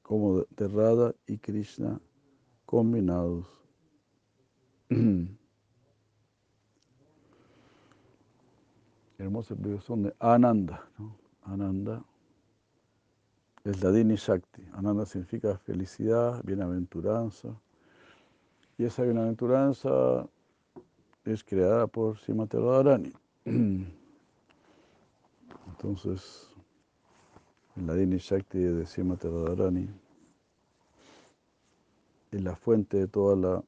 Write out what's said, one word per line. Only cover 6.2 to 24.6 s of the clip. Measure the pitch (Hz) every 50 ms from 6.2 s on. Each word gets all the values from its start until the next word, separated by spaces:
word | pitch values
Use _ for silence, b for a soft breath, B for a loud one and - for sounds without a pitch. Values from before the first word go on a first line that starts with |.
| _ _ _ _ _ _ _ _ _ _ _ _ _ _ _ 127 135 147 156 156 _ b b b b b b b b b b b b b b b b b b _ _ _ _ _ _ _ _ _ _ _ _ _ _ _ _ _ _ _ _ _ 98
Hermosa | 95 101 113 113 - 110
explicación | 101 98 104 101 101 - - 120 113 101
de | 101 - _
Ananda, | - 117 117 120 123 123 117 107 95 80 80 - - - _ -
¿no? | 104 110 110 - _ _ _ _ _
Ananda | 98 98 98 101 98 95 95 98 107 110 117 123 _ _ _ _ _ _ _ _ _ _ _ _ _ _ _ _ _ _ _ _ _ _ _ _ _ _ _ _ _ _ - _
es | 104 101 95
la | 98 92 95
Dini | 110 113 110 110
Shakti. | 104 - - 104 90 - _ _ - - - -
Ananda | 101 95 104 104 104 107
significa | 98 - 98 90 - - 117 - 107 101 98
felicidad, | _ - 104 90 95 95 - - 107 107 113 117 120 120 120 120 -
bienaventuranza. | - 98 98 95 87 90 90 90 90 - 82 82 101 110 117 117 113 104 - - 120 113 110 _ _ b b b b b b b b b b b b b b b b b b b b _
Y | _ 117
esa | 117 - - 127
bienaventuranza | 123 117 117 113 113 113 110 120 120 127 131 139 139 135 - - 135 135 131 - - 127 123 123 - _ _ _ _ _ _ _ _ _ - - _ _ _ _ _ _ _ _
es | 110 110 107 -
creada | _ - 95 92 90 107 117 117
por | 107 - 113 113 110 110 110
Srimati | - - 110 110 110 110 -
Radharani. | 113 113 120 127 131 135 143 139 113 82 - - - _ _
<clears throat> | _ _ _ - 113 120 120 104 95 92 95 90 85 b b b b b b b b _ _ _ - b